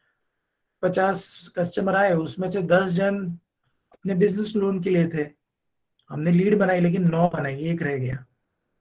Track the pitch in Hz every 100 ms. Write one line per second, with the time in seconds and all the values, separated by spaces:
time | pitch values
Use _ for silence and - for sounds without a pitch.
0 | _ _ _ _ _ _ _ _ 185 185
1 | 190 180 - - - - 175 202 190 190
2 | 196 165 156 - 185 196 165 180 190 170
3 | 196 202 180 170 _ _ _ _ _ _
4 | 185 180 202 196 214 214 196 190 185 175
5 | 165 151 147 - _ _ _ _ _ _
6 | _ 147 165 175 202 202 185 180 175 185
7 | 170 160 175 160 139 139 160 165 147 139
8 | 127 131 - _ _ _ _ _